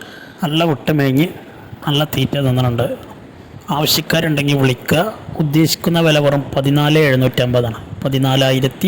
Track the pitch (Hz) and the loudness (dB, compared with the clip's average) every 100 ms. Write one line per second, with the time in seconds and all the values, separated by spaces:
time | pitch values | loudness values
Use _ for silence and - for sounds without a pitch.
0 | - - - - 156 160 170 135 - 151 | -18 -20 -20 -6 -2 0 0 0 0 0
1 | 139 135 180 - - - - - 156 147 | 2 2 0 -4 -18 -20 -20 -10 -2 -2
2 | 151 139 131 143 135 127 123 117 123 254 | 0 -2 -2 0 0 2 0 0 -2 -6
3 | - - - - - - - 143 151 - | -14 -20 -20 -20 -20 -14 -6 -2 0 -2
4 | - 160 165 147 143 143 131 127 - 156 | 0 -2 0 0 0 2 2 0 0 0
5 | 214 - - - 151 151 156 - 175 170 | 0 -4 -10 -4 0 2 2 0 0 2
6 | 165 151 143 143 135 143 139 147 147 156 | 4 4 2 0 -2 -2 2 2 4 4
7 | 147 131 127 - 123 123 117 113 - - | 4 4 2 0 0 0 0 -4 -12 -6
8 | 139 135 135 135 131 135 131 - | -2 0 2 2 2 2 0 0